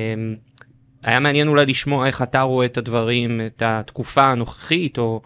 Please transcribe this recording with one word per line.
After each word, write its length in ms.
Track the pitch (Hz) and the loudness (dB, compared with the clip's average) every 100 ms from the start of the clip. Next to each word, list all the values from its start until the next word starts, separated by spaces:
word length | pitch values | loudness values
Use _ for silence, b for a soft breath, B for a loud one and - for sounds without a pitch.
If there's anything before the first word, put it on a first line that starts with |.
| 110 110 113 110 _ - - _ _ _ | -4 -4 -6 -10 _ -20 -20 _ _ _
היה 180 | 113 120 | 0 2
מעניין 280 | 143 143 151 | 4 2 2
אולי 180 | 147 143 | 4 4
לשמוע 400 | 131 143 143 131 | 2 0 0 0
איך 160 | - | -2
אתה 200 | 127 135 | -2 0
רואה 240 | 131 127 123 | 0 0 0
את 100 | 120 | -2
הדברים, 640 | 117 117 113 123 120 117 113 | -4 -2 0 0 -2 -4 -6
את 160 | - 113 | -4 -2
התקופה 680 | 110 107 - 120 - 135 | -2 -4 -10 -2 4 4
הנוכחית, 680 | 123 113 - - 165 165 - | 4 -4 -8 -4 -2 -2 -2
או, 240 | 117 110 | -2 -4